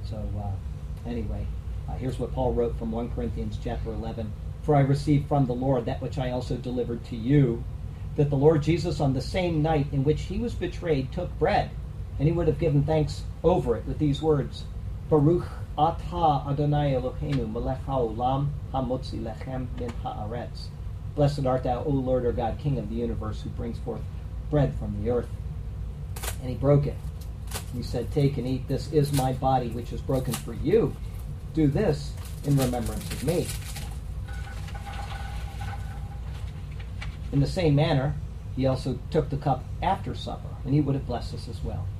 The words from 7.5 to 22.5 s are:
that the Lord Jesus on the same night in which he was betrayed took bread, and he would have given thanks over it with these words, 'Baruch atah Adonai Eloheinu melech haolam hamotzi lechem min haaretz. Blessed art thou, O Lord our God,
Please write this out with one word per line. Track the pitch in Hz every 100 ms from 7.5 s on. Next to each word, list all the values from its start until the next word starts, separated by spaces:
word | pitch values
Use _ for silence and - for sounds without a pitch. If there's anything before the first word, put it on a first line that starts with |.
| 113 - - - - - -
that | 143
the | 135
Lord | 147 160
Jesus | 151 165 175 156
on | 143
the | 131
same | 131 190 180 160
night | 151 156 139
in | 143
which | 135 151
he | - 202
was | 233
betrayed | - 180 - 175 143 127
took | - 175 -
bread, | 262 311 - - - - - -
and | 143
he |
would | 170 160
have | 147
given | 170 143
thanks | 143 156 147 - - -
over | 165 - 127 107
it | -
with | 139
these | 151 139
words, | 156 147 113 - - - - - -
'Baruch | 156 143 175 - - - -
atah | 156 165 - 180 160 143 143
Adonai | 143 147 147 143
Eloheinu | 127 123 - 151 139 110
melech | 113 127 131 -
haolam | 135 117 110 123 135 147 - -
hamotzi | 135 123 131 - -
lechem | 113 - 131 131 127 -
min | 240 -
haaretz. | - - 104 120 - - - - - - - -
Blessed | 143 143 127
art | 131
thou, | 127 123 151
O |
Lord | 139 127 127 120
our |
God, | 117 113